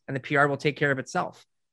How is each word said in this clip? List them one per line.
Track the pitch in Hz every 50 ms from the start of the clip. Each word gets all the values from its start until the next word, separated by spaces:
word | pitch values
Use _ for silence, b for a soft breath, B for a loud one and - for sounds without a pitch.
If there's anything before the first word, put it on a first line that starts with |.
| _
And | - 135
the | 135
P | - - 147
R | 143 143 143
will | 139
take | 139 - 156 135
care | - 156 143
of | 135 131
itself. | 127 - - 180 - - - - - _ _ _ _ _